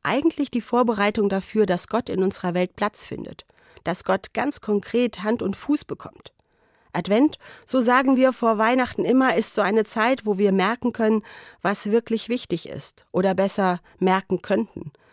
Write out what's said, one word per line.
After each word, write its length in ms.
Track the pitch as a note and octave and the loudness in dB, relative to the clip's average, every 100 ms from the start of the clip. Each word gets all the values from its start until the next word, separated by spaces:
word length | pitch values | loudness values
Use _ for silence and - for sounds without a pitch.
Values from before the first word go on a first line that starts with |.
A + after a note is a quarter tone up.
eigentlich 480 | - A#3 D#4+ - C#4 | -2 2 0 0 -4
die 100 | A#3+ | -4
Vorbereitung 680 | - A#3+ A#3+ G#3 G3+ G#3+ G3+ | 0 0 2 2 0 2 0
dafür, 360 | G3 - G#3+ | 0 -2 0
dass 220 | G3 F3 - | 2 0 -2
Gott 220 | A3 - | -4 -2
in 160 | F#3 | -2
unserer 300 | F#3+ - F3+ | -2 -2 -4
Welt 200 | F3 F3+ | -2 -2
Platz 300 | - G3+ - | -2 -6 -6
findet, 420 | - - - - - _ _ - | -10 -10 -12 -16 -20 _ _ -10
dass 180 | - F#3 | -6 -4
Gott 320 | - F#3+ - | -2 -2 -2
ganz 260 | - C4+ - | -4 -4 -4
konkret 640 | - G#3 - A#3+ B3 - | -2 -2 0 0 0 -2
Hand 200 | G#3 A#3 | -4 -2
und 120 | G3 | -2
Fuß 300 | F#3+ - D4 | -4 -2 -2
bekommt. 480 | - - - - - _ _ _ _ _ _ | -2 -12 -14 -20 -20 _ _ _ _ _ _
Advent, 460 | D#3+ F3 G#3+ D4+ - - - | -6 0 4 4 0 -20 -20
so 160 | - C4 | -4 0
sagen 360 | A#3 B3 C4 B3+ | 2 2 4 4
wir 160 | C4 | 2
vor 260 | B3 A3+ G#3+ | 2 0 2
Weihnachten 460 | A3 B3+ B3 - | 2 2 0 -2
immer, 320 | E3 B3+ C4 F#3+ | 2 4 4 2
ist 180 | A3 | 0
so 80 | - | 0
eine 220 | F#3+ A3 | 2 2
Zeit, 420 | G#3 A#3 A3+ C4+ G#3+ | 0 0 0 0 -2
wo 120 | F#3+ | 2
wir 120 | G3+ | 2
merken 420 | F#3+ F#3 A#3+ B3 | 4 2 0 -2
können, 300 | - A3 A3 - - - - | 0 2 2 -2 -20 -20 -6
was 300 | F3+ G3+ G#3 | -2 -2 0
wirklich 360 | A3+ - A3+ - | 0 0 -4 -2
wichtig 400 | B3 - E3+ - | -6 -4 -6 -6
ist 380 | - - - _ | -12 -12 -14 _
oder 240 | - F#3+ F#3+ | 0 2 2
besser 420 | G3 - F#3+ F3+ _ - | 0 2 0 0 _ -2
merken 420 | F#3 F#3+ - F#3 | 0 2 0 -4
könnten, 480 | - G3+ A3+ - D3+ _ _ | 0 -2 -2 -10 -16 _ _